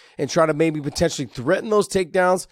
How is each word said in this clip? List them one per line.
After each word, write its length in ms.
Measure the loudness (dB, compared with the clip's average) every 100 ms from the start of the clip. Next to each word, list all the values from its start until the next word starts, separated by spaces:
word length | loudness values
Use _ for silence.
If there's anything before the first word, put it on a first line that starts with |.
| -18 -8
and 120 | -4
try 160 | 2 2
to 80 |
maybe 260 | 2 0 0
potentially 480 | -4 -2 -2 -2 -8
threaten 400 | -6 -2 0 2
those 180 | 0 0
takedowns 600 | -2 -2 2 2 2 -2